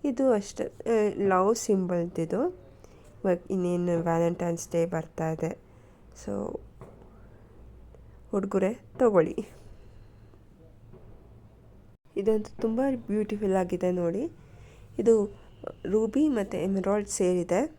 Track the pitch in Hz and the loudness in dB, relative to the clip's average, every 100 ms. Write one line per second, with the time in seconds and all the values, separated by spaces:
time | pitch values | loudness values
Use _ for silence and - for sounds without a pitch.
0 | 294 240 262 220 202 - 208 - - 226 | -2 2 4 4 0 -8 -8 -6 0 2
1 | 208 - 196 185 190 226 - 196 180 180 | 2 2 2 4 4 0 2 0 2 0
2 | 170 170 165 185 330 359 - - - - | -2 -4 -2 0 -2 -4 -20 -20 -20 -20
3 | - - 196 175 - 190 175 175 175 170 | -20 -6 -2 -2 -2 -2 0 0 0 0
4 | 170 165 170 175 175 170 - 170 170 170 | 2 2 2 0 -4 -4 -4 -2 0 -2
5 | 160 - 160 160 165 - - - - - | -6 -6 -4 -2 -6 -6 -16 -20 -20 -20
6 | - - - 101 - - - - - - | -20 -14 -8 -6 -6 -8 -14 -20 -20 -20
7 | - - - - - - - - - - | -20 -20 -20 -20 -20 -20 -20 -20 -20 -20
8 | - - - 202 196 196 190 240 - - | -20 -20 -6 -4 -2 0 0 -4 -14 2
9 | 247 190 156 - 208 - - - - - | 4 6 4 -2 -8 -14 -20 -20 -20 -20
10 | - - - - - - - - - - | -20 -20 -20 -20 -20 -20 -20 -20 -20 -20
11 | - - - - - - - - - - | -20 -20 -20 -20 -20 -20 -20 -20 -20 -20
12 | - - 202 220 214 - 226 226 277 254 | -10 -2 0 0 -2 -4 -2 0 0 -2
13 | - 208 208 208 208 190 180 175 185 180 | -2 -2 -2 -2 0 0 0 0 0 0
14 | 170 190 320 - - - - - - - | 0 -2 -6 -8 -20 -20 -20 -20 -12 0
15 | 226 226 202 - - - - - - 208 | 4 4 2 -6 -20 -16 -14 -10 0 0
16 | 220 254 302 240 196 180 175 196 185 208 | 2 2 2 2 -2 -2 -2 0 0 0
17 | 208 - 180 180 170 175 302 | -2 0 2 2 2 0 0